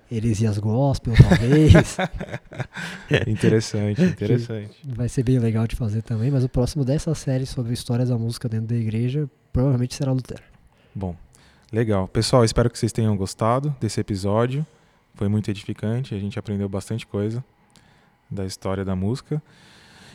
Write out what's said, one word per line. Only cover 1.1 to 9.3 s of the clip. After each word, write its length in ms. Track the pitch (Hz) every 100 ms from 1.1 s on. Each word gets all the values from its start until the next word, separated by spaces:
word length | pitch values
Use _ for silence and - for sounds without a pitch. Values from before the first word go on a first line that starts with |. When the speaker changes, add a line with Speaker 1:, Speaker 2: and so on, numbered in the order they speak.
| 113
Speaker 1:
talvez. 800 | - 160 120 147 156 165 - - 185 - - - -
Speaker 2:
<laughs> 760 | - 131 - - - - 143 113
Interessante, 720 | 107 113 110 - 107 104 104
Speaker 1:
<laughs> 60 |
Que 20 | 180
Speaker 2:
interessante. 680 | - 202 120 117 113 104 -
Speaker 1:
vai 240 | 143 117 120
ser 140 | -
bem 160 | 123 127
legal 280 | 113 110 113
de 80 | -
fazer 260 | 113 110
também, 280 | - 110 123
mas 100 | 139
o 40 | 127
próximo 360 | 131 120 151
dessa 300 | 127 151 -
série 320 | 147 - 131 135
sobre 260 | - 117
histórias 360 | 120 - 120 123
da 100 | 120
música 300 | 113 117 120
dentro 180 | 110 113
da 60 | 117
igreja 520 | 110 110 123 143 143